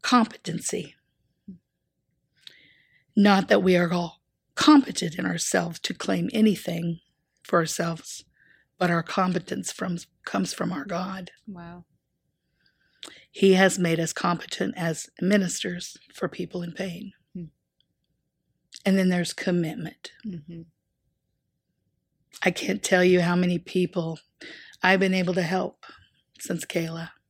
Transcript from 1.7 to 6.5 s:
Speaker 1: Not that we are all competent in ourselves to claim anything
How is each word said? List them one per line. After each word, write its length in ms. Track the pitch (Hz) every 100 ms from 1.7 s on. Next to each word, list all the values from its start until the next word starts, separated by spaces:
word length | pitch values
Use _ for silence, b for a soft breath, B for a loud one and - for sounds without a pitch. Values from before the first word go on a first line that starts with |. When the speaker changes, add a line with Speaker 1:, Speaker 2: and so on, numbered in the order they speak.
| _ _ _ _ _ _ _ b b b b b b b -
Speaker 1:
Not 320 | 202 196 190
that 140 | 208
we 120 | 185 180
are 160 | 175
all 300 | 175 175 _ _ _ _ -
competent 600 | - 294 - - 170 156
in 80 | 180
ourselves 540 | 170 - 180 170 165
to 140 | -
claim 360 | 185 - 185 170
anything 680 | 214 214